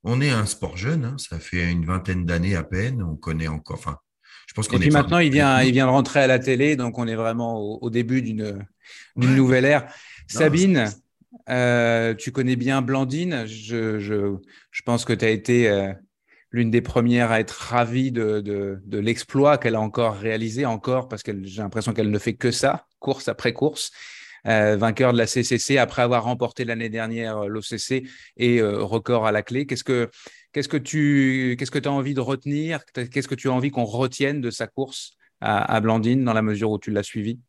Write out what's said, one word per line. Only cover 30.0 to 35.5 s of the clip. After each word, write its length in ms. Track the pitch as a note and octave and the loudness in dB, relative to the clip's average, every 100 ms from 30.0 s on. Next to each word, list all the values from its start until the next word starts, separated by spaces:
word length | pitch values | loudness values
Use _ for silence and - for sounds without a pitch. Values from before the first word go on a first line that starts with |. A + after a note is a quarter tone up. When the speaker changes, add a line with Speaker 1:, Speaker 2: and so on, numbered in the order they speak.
| A#2 - - - _ | -2 -6 -20 -20 _
Speaker 2:
qu'est-ce 160 | D3 C#3 | -6 -4
que 80 | D3+ | -4
tu, 800 | B2 D#3 D3 C#3+ C3+ C3 B2+ B2 | -2 0 4 4 4 2 -2 -2
qu'est-ce 140 | C3+ | -4
que 80 | D3 | -4
t'as 120 | C#3 | -2
envie 240 | C#3 C3+ | -2 -2
de 60 | C3+ | -4
retenir ? 640 | A#2+ C3+ C#3+ D3 D#3 D#3 - | -4 -4 -4 -4 -4 -8 -10
Qu'est-ce 420 | - A#2+ C#3 C3 | -10 -6 -4 -4
que 80 | C3 | -4
tu 120 | C#3 | 0
as 40 | |
envie 180 | B2+ C#3 | 0 0
qu'on 140 | C3 | -2
retienne 560 | A2+ A#2 C3 - C#3 D3 | -4 -2 -2 0 -2 0
de 100 | A#2+ | -4
sa 160 | - A2 | -6 -8
course 460 | - C3+ - - _ _ _ | -6 -8 -8 -14 _ _ _
à, 220 | G#2+ | -2